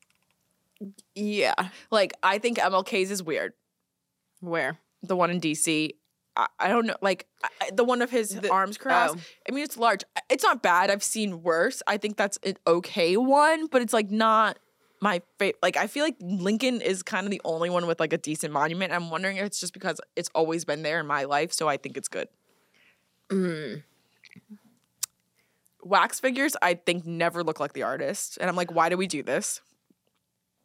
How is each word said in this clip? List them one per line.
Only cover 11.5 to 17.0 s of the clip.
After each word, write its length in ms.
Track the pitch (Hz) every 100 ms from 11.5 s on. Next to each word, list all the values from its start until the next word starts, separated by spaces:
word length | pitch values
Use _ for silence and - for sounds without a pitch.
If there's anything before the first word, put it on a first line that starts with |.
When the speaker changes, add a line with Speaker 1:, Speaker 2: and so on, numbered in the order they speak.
| 165 220 - -
Speaker 2:
I 100 | 202
think 180 | 214 214
that's 220 | 208 -
an 120 | 190 - -
okay 500 | 170 - 202 170 202
one, 500 | 254 285 302 320 320
but 120 | 254
it's, 100 | 233
like, 180 | 226 202
not 480 | 220 220 220 208 - _ _ _ -
my 220 | - 175 - -
fa-, 140 | 196 -
like, 140 | 180 -
I 100 | 208
feel 160 | 285
like 120 | 311 -
Lincoln 600 | 180 196 185 220 254 240
is 220 | - 190